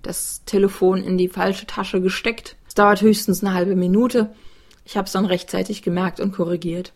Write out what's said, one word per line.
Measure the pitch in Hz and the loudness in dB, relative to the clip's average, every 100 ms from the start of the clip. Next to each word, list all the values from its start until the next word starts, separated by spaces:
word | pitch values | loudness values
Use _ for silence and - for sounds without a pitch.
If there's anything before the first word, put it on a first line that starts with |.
das | - 175 - - - | -8 -8 -10 -12 -2
Telefon | 202 196 - 185 190 | 2 2 4 2 2
in | 180 185 | 0 0
die | 180 | 0
falsche | 190 185 190 - | 0 -2 -2 -8
Tasche | - 190 190 | -8 -4 -2
gesteckt. | 185 - 233 233 - - - | 0 -2 -4 -6 -14 -20 -6
Es | |
dauert | - 202 202 | 4 4 6
höchstens | 214 208 - 180 | 4 4 0 0
eine | 202 | 0
halbe | 185 180 185 | 0 2 2
Minute. | 180 196 247 247 214 - - - _ _ | 4 4 4 2 0 -6 -20 -20 _ _
Ich | - 202 | -8 -6
habe | 196 | -2
es | |
dann | 190 196 | -2 0
rechtzeitig | 180 - 190 190 208 | 0 -2 -6 -4 -4
gemerkt | - 175 185 - | -4 -2 -2 -2
und | 196 | -4
korrigiert. | 190 170 175 170 170 185 | -2 -4 -2 -4 -6 -10